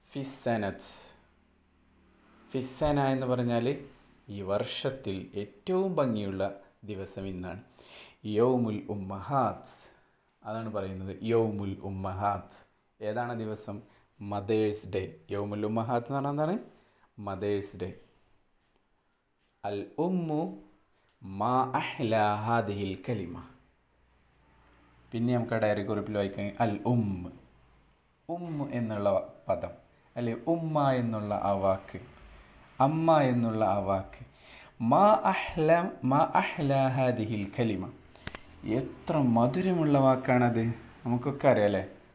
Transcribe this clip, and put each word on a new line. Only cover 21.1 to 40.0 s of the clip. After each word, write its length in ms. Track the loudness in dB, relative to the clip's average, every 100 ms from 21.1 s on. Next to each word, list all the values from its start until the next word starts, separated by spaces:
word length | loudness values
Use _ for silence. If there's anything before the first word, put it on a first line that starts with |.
| _
മാ 340 | -12 -2 2 2 2
അഹ്ലാ 540 | -2 -4 -4 0 2 4 2 2
ഹാദിഹിൽ 500 | 0 0 -2 -4 -6
കലിമ. 340 | -4 -4 -4 -10 -14 -20 _ _ _ _ _ _ _ _ _ _ _ _ _ _ -10
പിന്നെ 200 | -2 2
നമുക്ക് 200 | 2 0 2
ആ 20 |
ഡയറി 200 | 2 2 0
കുറിപ്പിൽ 300 | -2 -2 -2
വായിക്കാൻ 280 | -2 -2 -8 0
അൽ 120 | 0 0 0
ഉമ്മ, 340 | 2 2 -4 -8 -14 -20 _ _ _ _ _ _ _ -10
ഉമ്മ 360 | -8 -6 -6 -4
എന്നുള്ള 380 | -4 -2 0 2 2 0 -14
പദം, 300 | -4 -2 -2 -10 _ _ _ -6
അല്ലെ 180 | -4 -4 -2
ഉമ്മ 340 | -2 0 0 2
എന്നുള്ള 420 | 2 0 -2 -2 0
ആ 80 | 2
വാക്ക്, 460 | 2 2 0 -2 -14 -16 -20 -20 -20 -20 -20 -20 2
അമ്മ 380 | 2 4 4 6
എന്നുള്ള 400 | 6 2 2 2 2
ആ 100 | 2 2
വാക്ക്. 360 | 0 -2 -14 -20 -20 -20 -20 -20 _ 2
മാ 120 | 6 6 6 4
അഹ്ല, 380 | 0 -4 0 4 4 2 -2
മാ 180 | 2 2 4 2
അഹ്ലാ 380 | 0 -2 2 4 2
ഹാദിഹിൽ 560 | 2 2 2 -2 -2 -4
കലിമ. 300 | -2 0 0 -6 -12 -20 -14 -12 -12 -18 -12 -2 -2
എത്ര 340 | -2 -10 -2 2 4 6
മധുരമുള്ള 640 | 4 4 2 4 4
വാക്കാണത്. 640 | 6